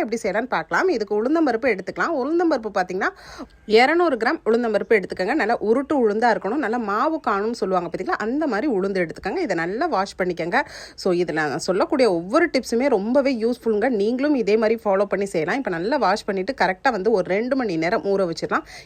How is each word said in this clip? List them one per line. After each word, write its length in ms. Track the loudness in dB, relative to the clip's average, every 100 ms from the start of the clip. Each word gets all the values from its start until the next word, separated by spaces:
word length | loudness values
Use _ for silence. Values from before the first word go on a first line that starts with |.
எப்படி 160 | -2 -2
செய்யலாம்னு 300 | -2 -2 -2 -4
பார்க்கலாம். 360 | -2 0 0 0
இதுக்கு 180 | -2 -2
உளுந்தம்பருப்பு 520 | 0 2 2 0 0 -2
எடுத்துக்கலாம். 380 | -4 -4 -2 -2
உளுந்தம்பருப்பு 520 | -2 0 2 0 -2 -4
பார்த்தீங்கன்னா, 320 | -2 -2 -4 -6 -12 -16 -16 -14 2 6
இருநூறு 380 | 6 4 2 2
கிராம் 180 | 0 0 0
உளுந்தம்பருப்பு 500 | 0 2 0 2 2
எடுத்துக்கோங்க. 360 | 2 -4 -2 0
நல்லா 140 | 0 0 2
உருட்டு 260 | 0 2 2
உளுந்தா 240 | 2 4 2 2
இருக்கணும், 280 | 0 -2 -2
நல்லா 140 | -2 -2
மாவு 240 | 0 0 0 -2
காணும்னு 160 | -2 -2 -2
சொல்லுவாங்க 280 | -2 0 -2
பார்த்தீங்களா, 320 | -6 -4 -4
அந்த 200 | -2 -2 0
மாதிரி 140 | 0 0 0
உளுந்து 240 | 0 0
எடுத்துக்கோங்க. 380 | -2 -4 -6 -4 -2
இதை 80 | -2
நல்லா 260 | -2 -2 -2
வாஷ் 200 | 0 -2 -2
பண்ணிக்கோங்க. 380 | -4 -2 -2 0 -2 -6 -18 -6
So, 60 | 0 0
இதுல 220 | 0 0 -2
நான் 120 | -2 -2
சொல்லக்கூடிய 400 | 0 2 2 2 2
ஒவ்வொரு 280 | 0 2 2
டிப்ஸுமே 320 | 0 0 0 2 2
ரொம்பவே 360 | 2 2 2 0
யூஸ்ஃபுல்லுங்க. 460 | -2 -2 0 0 2 2
நீங்களும் 360 | 0 0 2 2
இதே 120 | 2 2
மாதிரி 140 | 2 0
ஃபாலோ 220 | 2 2 2
பண்ணி 140 | 0 -2
செய்யலாம். 260 | -2 -2 -2
இப்ப 100 | -2 -4
நல்லா 220 | -2 0
வாஷ் 220 | 2 0 -2
பண்ணிட்டு 260 | -4 -4 0
கரெக்டா 300 | 0 0 -2 0
வந்து 140 | 2 0
ஒரு 80 | 2
ரெண்டு 220 | -2 0 -2
மணி 140 | -2 0
நேரம் 220 | 0 0 0
ஊற 120 | 0 0
வச்சிடலாம். 360 | -4 -4 -4 -4 -14